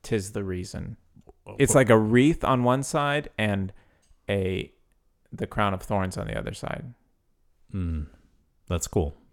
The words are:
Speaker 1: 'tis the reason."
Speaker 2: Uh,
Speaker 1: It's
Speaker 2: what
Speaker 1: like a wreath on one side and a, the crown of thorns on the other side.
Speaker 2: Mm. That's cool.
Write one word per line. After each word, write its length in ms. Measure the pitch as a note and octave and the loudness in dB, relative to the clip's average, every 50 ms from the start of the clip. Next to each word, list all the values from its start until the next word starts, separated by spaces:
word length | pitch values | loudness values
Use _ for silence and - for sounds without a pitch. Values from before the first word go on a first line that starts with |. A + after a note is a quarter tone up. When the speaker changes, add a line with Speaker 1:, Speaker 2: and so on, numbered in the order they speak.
Speaker 1:
'tis 300 | - - A#2+ G#2+ F#2+ G2+ | -4 -2 -2 -2 -2 -4
the 120 | - A2 G2+ | -8 -6 -6
reason." 520 | F#2+ F#2 F2+ F#2 - - G2+ F2+ F2 A2 - _ _ _ - _ - - _ _ | -4 -6 -6 -8 -8 -10 -10 -10 -10 -12 -14 _ _ _ -20 _ -20 -20 _ _
Speaker 2:
Uh, 80 | - G2+ - | -18 0 0
Speaker 1:
It's 160 | C#3 B2+ - | 2 6 6
Speaker 2:
what 60 | C#3+ | 6
Speaker 1:
like 100 | C3 A2+ | 8 8
a 80 | A2+ A2 | 8 6
wreath 460 | G#2+ G#2+ A2+ A#2+ C3+ D3+ E3 - - | 6 6 6 6 6 6 2 2 0
on 180 | - C3 B2 B2 | 0 2 2 2
one 180 | B2 B2+ C3+ | 2 2 0
side 480 | C#3 - - D#3 C#3+ C#3+ C#3+ D3 C#3+ - _ | -2 -2 -2 0 0 0 -2 -2 -4 -6 _
and 360 | - A2 G#2 G2+ G2 F#2+ F#2 - - _ _ _ _ _ _ _ _ _ - | -2 -2 0 0 -2 -2 -6 -8 -16 _ _ _ _ _ _ _ _ _ -4
a, 440 | G2+ G2 F#2+ F#2 F#2+ G2 - - _ _ _ _ _ _ _ _ _ _ _ _ | -2 -2 0 -2 -2 -4 -6 -8 _ _ _ _ _ _ _ _ _ _ _ _
the 140 | - - A2+ - | -8 -8 -8 -6
crown 260 | - A#2 G#2 G2+ F#2+ | -2 -2 0 0 0
of 80 | F#2+ | -4
thorns 340 | - - G#2+ G2+ F#2+ F#2 - | -4 -4 -2 -2 -2 -2 -4
on 120 | F#2+ G#2 G#2+ | -6 -8 -6
the 100 | G#2 G#2 | -6 -6
other 160 | G#2 G#2+ G#2+ | -6 -6 -8
side. 400 | - - - - - - A#2+ A#2+ _ _ _ _ _ _ _ _ _ _ _ _ _ _ _ - | -8 -8 -8 -8 -8 -10 -14 -16 _ _ _ _ _ _ _ _ _ _ _ _ _ _ _ -6
Speaker 2:
Mm. 320 | G2 F2+ E2+ D#2+ D#2 D2+ - - _ _ _ _ _ _ _ _ _ _ - | -4 -4 -4 -4 -4 -6 -10 -14 _ _ _ _ _ _ _ _ _ _ -4
That's 180 | F2+ E2+ - | -4 -4 -4
cool. 280 | - - G#2+ D#2+ C#2+ - _ _ _ | -2 0 0 0 0 -6 _ _ _